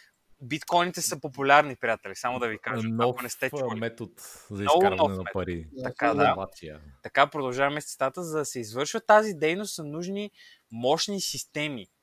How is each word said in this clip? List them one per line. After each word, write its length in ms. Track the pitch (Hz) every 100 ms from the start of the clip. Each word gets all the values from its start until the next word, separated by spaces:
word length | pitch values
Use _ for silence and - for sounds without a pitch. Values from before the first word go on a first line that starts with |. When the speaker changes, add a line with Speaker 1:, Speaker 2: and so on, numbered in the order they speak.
| _ _ _ _
Speaker 1:
биткоините 600 | 127 156 - 175 175 175
са 180 | - 151
популярни, 560 | 151 135 135 143 147 120
приятели, 400 | 120 107 101 95
само 240 | 123 123
да 80 | 117
ви 100 | 107
кажа, 280 | 117 113 110
Speaker 2:
Нов, 260 | 113 120
Speaker 1:
ако 100 | 123
не 60 | 123
сте 200 | - 131
чули. 120 | 147
Speaker 2:
а, 120 | 123 110
метод 360 | 113 113 110 - - - -
за 40 |
Speaker 1:
Много 240 | 101 104 165
Speaker 2:
изкарване 180 | 196 185
Speaker 1:
нов 140 | 151
Speaker 2:
на 80 | 95
Speaker 1:
метод. 140 | 92
Speaker 2:
пари. 340 | 95 90 85 80
Speaker 3:
Да, 100 | 131
Speaker 1:
Така, 300 | 127 - 120
да. 100 | 104
Speaker 2:
Инновация. 560 | 104 95 95 - 80 76 76 -
Speaker 1:
Така, 240 | - 139 143
продължаваме 540 | 156 131 123 143 147
с 40 | -
цитата. 380 | - 135 180
„За 140 | 170 156
да 80 | 143
се 140 | 127
извършва 420 | 110 117 147 226
тази 320 | - 214 220
дейност, 400 | 160 156 180 208 -
са 80 |
нужни 480 | 147 156 175 196 208 - - _ _
мощни 500 | 113 123 160 - 202
системи.“ 680 | - 131 - 151 151 127 95 _